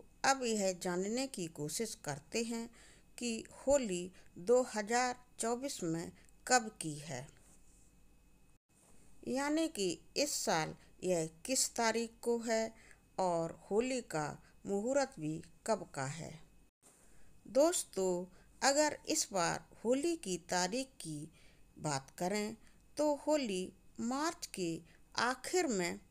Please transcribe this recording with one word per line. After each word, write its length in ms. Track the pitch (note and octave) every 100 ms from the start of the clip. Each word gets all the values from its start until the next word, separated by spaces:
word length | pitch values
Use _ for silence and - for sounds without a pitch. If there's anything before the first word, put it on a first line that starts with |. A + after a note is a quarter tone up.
| - -
अब 180 | C4+ C4+
यह 300 | A#3+ G#3+ F#3+
जानने 520 | F3+ F#3 F3 G3 A#3+ C4+
की 180 | A3 E3
कोशिश 460 | D#3 D3+ - A3+ -
करते 380 | - C#3+ - A3
हैं 240 | A#3 A#3 A#3 - - - - -
कि 260 | A#3+ A3+ - -
होली 540 | C4 C#4+ A3+ F3 F3+ - - -
दो 220 | F3+ B3 B3
हज़ार 500 | G#3+ G#3 A#3+ B3+ B3 - -
चौबीस 440 | A3+ A#3+ C#4 -
में 300 | E3+ E3 F3+ - - - -
कब 240 | B3+ A3 -
की 140 | D#3+ D3
है, 300 | D3+ B2+ D3 - - - - - - _ - - - - - - _ _ - - - - -
यानी 380 | B3+ C#4+ D#4 D#4+
कि 180 | G#3 F#3 - - -
इस 160 | D4
साल 400 | - - E3+ D#3 D#3+ - -
यह 240 | F#3 F3 D#3+ - -
किस 220 | C4 -
तारीख 360 | - A3+ A3+ A3+ -
को 180 | A#3 A#3
है 340 | A3+ A3 A3+ - - - - -
और 380 | F#3 E3+ E3 - -
होली 300 | G3+ B3+ C4 A#3
का 180 | D#3 D3 C#3 - - -
मुहूर्त 480 | G3+ A#3 C#4 C4+ -
भी 220 | D3+ D#3+ - - -
कब 200 | G3+ E3+
का 120 | - C3+
है। 260 | D#3+ C#3+ D#3 - - - _ - - - - - - -
दोस्तों, 800 | A#3 D#4+ F4+ - - F#3 F3 F3+ - - -
अगर 360 | B3+ C#4 D4+ - -
इस 200 | D#4 -
बार 320 | G3 E3 D3+ - -
होली 300 | A3 C4 E4+ E4
की 180 | F#3+ F3 -
तारीख 380 | F3+ F3+ B3 E3+ -
की 280 | D#3+ D3 D#3+ - - - - -
बात 320 | D3+ C3+ - -
करें 380 | F3+ G#3 G#3 A3 - - - -
तो 180 | D4+ C#4+
होली 540 | D4 D4+ A#3+ F#3 F#3+ - - -
मार्च 440 | A3+ C4+ D#4+ E4 -
के 260 | - E3+ D#3+ - - - -
आखिर 460 | A#3+ C4 - F#4 E4
में 320 | G3 F3 G3 -